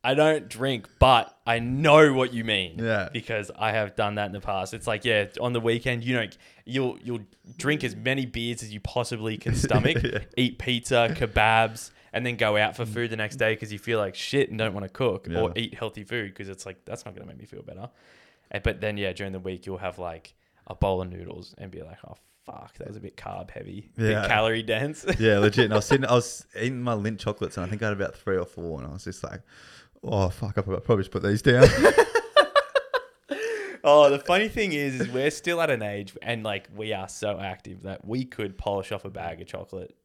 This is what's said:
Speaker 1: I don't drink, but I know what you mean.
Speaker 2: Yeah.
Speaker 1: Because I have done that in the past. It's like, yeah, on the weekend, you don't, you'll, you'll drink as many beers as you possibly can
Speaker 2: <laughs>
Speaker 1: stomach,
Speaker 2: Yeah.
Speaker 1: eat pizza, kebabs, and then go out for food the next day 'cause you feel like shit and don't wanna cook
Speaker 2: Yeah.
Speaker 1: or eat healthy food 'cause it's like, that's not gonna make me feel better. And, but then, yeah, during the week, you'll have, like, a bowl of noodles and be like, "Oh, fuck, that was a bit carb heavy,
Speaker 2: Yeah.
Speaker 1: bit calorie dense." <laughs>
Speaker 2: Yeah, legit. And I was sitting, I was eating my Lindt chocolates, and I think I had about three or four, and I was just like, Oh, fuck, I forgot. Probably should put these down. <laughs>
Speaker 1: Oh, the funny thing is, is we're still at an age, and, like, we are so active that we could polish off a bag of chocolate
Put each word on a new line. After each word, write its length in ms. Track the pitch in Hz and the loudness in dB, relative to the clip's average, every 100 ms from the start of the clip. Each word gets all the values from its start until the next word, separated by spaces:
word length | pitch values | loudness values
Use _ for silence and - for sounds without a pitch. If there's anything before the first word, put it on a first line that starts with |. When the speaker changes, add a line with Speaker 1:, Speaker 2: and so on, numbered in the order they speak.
Speaker 1:
I 100 | 123 | 2
don't 340 | 139 156 156 - | 4 4 2 -4
drink, 400 | 110 135 123 - _ | -4 -4 -4 -8 _
but 380 | 131 123 - _ - | 6 6 4 _ 0
I 120 | 117 | 0
know 540 | 120 131 156 151 151 | 0 2 8 10 10
what 200 | 131 127 | 6 0
you 120 | 120 | -2
mean. 340 | 113 101 90 82 | 0 0 -2 -4
Speaker 2:
Yeah. 300 | 113 104 92 | -2 0 -2
Speaker 1:
Because 380 | 117 107 113 101 - | -8 -6 -6 -6 -4
I 140 | 107 | -2
have 240 | 110 104 - | 0 -2 -2
done 200 | 104 104 | -2 -2
that 100 | 104 | -6
in 60 | |
the 80 | 98 | -6
past. 340 | - 98 92 | -6 -4 -6
It's 120 | 113 - | -8 -4
like, 180 | 107 | -2
yeah, 220 | 120 107 101 - | 2 2 2 -4
on 120 | 123 | -2
the 80 | 120 | 0
weekend, 440 | 113 117 127 120 | 0 0 -2 -4
you 100 | 117 | -2
don't, 220 | 123 107 - - _ | -2 -2 -10 -20 _
you'll, 340 | - 131 127 - | -6 -2 -2 -4
you'll 180 | 120 117 104 _ - - | -8 -8 -10 _ -20 -4
drink 260 | 135 151 | -2 0
as 140 | 123 101 | -2 -4
many 300 | 120 135 127 | -2 -2 -4
beers 360 | 117 117 117 | -4 -4 -6
as 100 | 110 | -10
you 80 | 104 | -10
possibly 560 | - 123 117 113 110 110 | -6 -4 -4 -4 -4 -4
can 160 | - | -2
Speaker 2:
<laughs> 20 | 113 | 0
Speaker 1:
stomach, 460 | 123 107 120 160 | 2 2 2 0
Speaker 2:
Yeah. 160 | - - - - | 0 -4 -6 0
Speaker 1:
eat 220 | 123 - | 0 0
pizza, 500 | - 120 - 123 113 | -4 -4 2 2 2
kebabs, 760 | 156 117 107 110 113 113 113 - _ _ | 0 -2 2 4 4 2 -2 -16 _ _
and 120 | - | -4
then 120 | 123 113 | -4 0
go 200 | 110 104 | 2 4
out 200 | 104 - | 2 0
for 100 | 113 | -6
food 240 | 110 117 | -4 -4
the 60 | 110 | -4
next 200 | 107 135 | -6 0
day 200 | 110 110 | 0 0
'cause 160 | 110 | -6
you 60 | 104 | -8
feel 200 | - 113 | -2 0
like 160 | 98 | 0
shit 360 | - - 139 - | -4 -2 0 0
and 80 | 110 | 0
don't 160 | 110 | -2
wanna 140 | 98 95 | -2 -8
cook 380 | - 127 98 - | -2 0 0 -4
Speaker 2:
Yeah. 120 | 104 | -2
Speaker 1:
or 120 | 110 85 | 0 -2
eat 180 | 117 | -6
healthy 300 | - 113 110 | -6 -10 -10
food 280 | 95 120 101 | -8 -8 -8
'cause 140 | 92 98 | -12 -14
it's 160 | 95 98 | -12 -14
like, 180 | 92 | -16
that's 200 | - 101 | -14 -12
not 100 | - 90 | -12 -16
gonna 100 | - | -18
make 120 | - | -18
me 80 | - | -18
feel 160 | - | -18
better. 260 | - 92 113 _ _ _ _ _ _ | -16 -16 -16 _ _ _ _ _ _
And, 120 | 101 | -4
but 180 | 113 98 | -4 -2
then, 160 | 107 104 | -4 -2
yeah, 140 | 98 | -4
during 200 | - 98 | -4 -8
the 80 | 95 | -6
week, 260 | 92 92 95 | -8 -8 -10
you'll 120 | 92 | -8
have, 200 | 95 90 | -8 -8
like, 360 | 87 82 - _ _ _ - | -10 -10 -18 _ _ _ -18
a 80 | |
bowl 280 | - 101 92 | -2 0 2
of 80 | 92 | -2
noodles 440 | 90 87 87 90 - | -10 -12 -14 -16 -16
and 120 | 98 | -16
be 120 | 87 | -14
like, 160 | 78 87 - | -16 -18 -20
"Oh, 60 | - _ _ - | -20 _ _ -20
fuck, 280 | - - - | -18 -20 -16
that 80 | - | -14
was 80 | 104 | -14
a 40 | |
bit 160 | - - | -16 -14
carb 320 | - 95 90 | -12 -12 -12
heavy, 400 | - 98 95 - - | -14 -12 -14 -14 0
Speaker 2:
Yeah. 220 | 110 107 | 2 2
Speaker 1:
bit 80 | 98 | 2
calorie 320 | 110 110 113 | 4 4 2
dense." 420 | 110 110 143 156 - | 0 0 -2 -4 -4
<laughs> 60 | 175 | 4
Speaker 2:
Yeah, 200 | 113 101 | 6 6
legit. 240 | 104 113 | 6 6
And 80 | 113 | 4
I 20 | 104 | 4
was 100 | - | 2
sitting, 200 | 139 131 | 2 4
I 60 | |
was 320 | 123 120 - - - | 4 2 -10 -14 -6
eating 240 | 117 127 | -4 -2
my 120 | 123 | -2
Lindt 240 | 110 104 107 | 0 -2 -4
chocolates, 380 | - 104 98 - | -6 -4 -6 -4
and 100 | 90 | -6
I 20 | |
think 140 | 104 | -2
I 40 | 110 | -2
had 60 | |
about 200 | 98 95 | -2 -4
three 220 | - - 95 | -6 -2 -2
or 80 | 90 | -2
four, 320 | - 85 76 | -8 -8 -8
and 80 | 67 | -10
I 40 | |
was 120 | 76 | -10
just 200 | - 95 | -12 -10
like, 160 | - - _ - - - _ _ - | -10 -12 _ -20 -20 -20 _ _ -2
Oh, 220 | 107 95 | 2 2
fuck, 300 | - 113 101 | 0 -4 -4
I 40 | |
forgot. 220 | 98 92 | -2 -4
Probably 200 | - 107 | 2 0
should 80 | 95 | 2
put 100 | 98 | -2
these 200 | 101 107 | 0 2
down. 240 | 139 123 - | 4 8 8
<laughs> 60 | 277 294 - - 453 - - - 587 - 554 - 508 - _ _ 403 453 427 392 - 143 | 8 6 6 4 2 4 4 6 2 2 -4 -2 -6 -6 _ _ -6 -6 -6 -8 0 6
Speaker 1:
Oh, 220 | 147 143 | 8 8
the 100 | 139 | 6
funny 300 | - 180 214 | 0 0 0
thing 240 | 226 202 | -2 -2
is, 260 | 147 143 127 | -2 -2 -2
is 100 | - | -4
we're 200 | 127 143 | 0 -2
still 300 | 151 175 170 | -2 -4 0
at 80 | 160 | 0
an 140 | 123 | 0
age, 320 | 104 101 101 - | -2 -6 -10 -10
and, 200 | 113 117 | -6 -4
like, 280 | 107 101 - | -4 -6 -8
we 200 | 101 107 | -10 -6
are 120 | 101 95 | -6 -6
so 320 | - 107 98 | -6 -4 -4
active 440 | 98 95 - 92 | -8 -10 -14 -14
that 200 | 95 95 | -12 -12
we 220 | 95 127 | -6 -6
could 320 | 127 - 101 95 | -6 -8 -8 -6
polish 360 | - 101 95 | -4 -4 -4
off 120 | 101 | -8
a 60 | 98 | -8
bag 320 | 95 85 82 | -10 -10 -10
of 40 | 85 | -12
chocolate 480 | 95 92 95 - _ | -14 -12 -12 -14 _